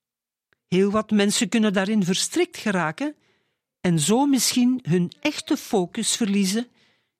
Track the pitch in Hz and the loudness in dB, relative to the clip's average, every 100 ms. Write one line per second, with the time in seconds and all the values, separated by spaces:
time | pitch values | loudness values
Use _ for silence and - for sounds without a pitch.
0 | _ _ _ _ _ _ - 180 202 214 | _ _ _ _ _ _ -2 0 2 0
1 | 214 208 202 - 208 233 214 196 190 220 | 0 2 2 0 0 2 2 0 0 0
2 | 175 185 - 330 359 - 226 190 156 - | 0 -2 -2 -2 -2 -4 -4 -2 -2 -4
3 | 294 - _ _ _ _ _ _ 185 165 | -8 -8 _ _ _ _ _ _ 0 0
4 | 147 226 285 262 - 254 247 254 - 180 | 2 2 4 2 2 2 2 0 0 0
5 | 175 - 302 - - 311 - 208 175 - | 0 -4 -6 -4 -4 -6 -2 -2 -2 -4
6 | 208 - 220 202 190 220 247 _ _ _ | -4 -2 0 0 0 -2 -6 _ _ _
7 | _ _ | _ _